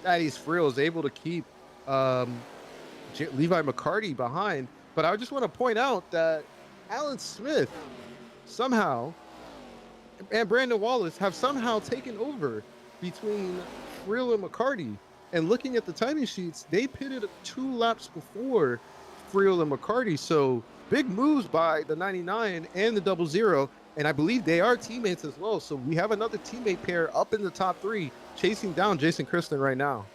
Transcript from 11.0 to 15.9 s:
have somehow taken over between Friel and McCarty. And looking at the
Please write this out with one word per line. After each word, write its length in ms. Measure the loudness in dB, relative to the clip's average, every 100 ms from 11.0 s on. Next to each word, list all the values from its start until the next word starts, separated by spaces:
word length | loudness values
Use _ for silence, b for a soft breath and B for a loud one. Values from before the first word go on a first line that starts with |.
| 0 0
have 180 | -2
somehow 440 | 2 0 2 2 0
taken 380 | 0 -6 -6 -6
over 460 | -6 -2 -2 -4 -10 -20 -20 -10
between 680 | -10 -6 -4 -2 -4 -6 -8 -14 -14 -12
Friel 280 | -4 -2 2
and 100 | 0
McCarty. 540 | -2 -2 0 0 -6 -8 -14 -20 -4
And 160 | 0 2
looking 260 | 2 2
at 100 | -2
the 80 | -2